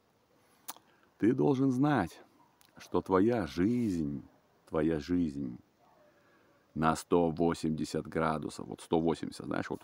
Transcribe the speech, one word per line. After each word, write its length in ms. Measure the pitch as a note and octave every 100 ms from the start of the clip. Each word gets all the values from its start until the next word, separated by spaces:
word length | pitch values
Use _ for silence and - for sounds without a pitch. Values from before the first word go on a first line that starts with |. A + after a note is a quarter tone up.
| _ _ _ _ _ _ - - _ _ _ -
Ты 160 | A2
должен 380 | C3 D3 C3 C3+
знать, 480 | B2+ D3 C#3 E2+ - - _ _ _ _ -
что 240 | - F2+
твоя 460 | F2 F#2+ G#2+ A#2+ E2
жизнь, 800 | D#2+ G2 B2 A#2 F2 D2 C#2 - _ _ _ -
твоя 320 | D#2+ D#2 D#2+
жизнь 580 | C#2+ F2 E2 C#2 C2+ A#1+ _ _ _ _ _ _ _ _ _ _ _
на 220 | D2+ D#2+ D#2
сто 320 | - F2 E2+
восемьдесят 760 | D#2+ E2+ E2 E2 D#2 D2+ D#2 D2
градусов, 600 | D#2+ D#2+ D#2 C#2 - -
вот 140 | -
сто 180 | - E2
восемьдесят, 460 | E2 D#2 - - -
знаешь, 240 | - -
вот, 100 | -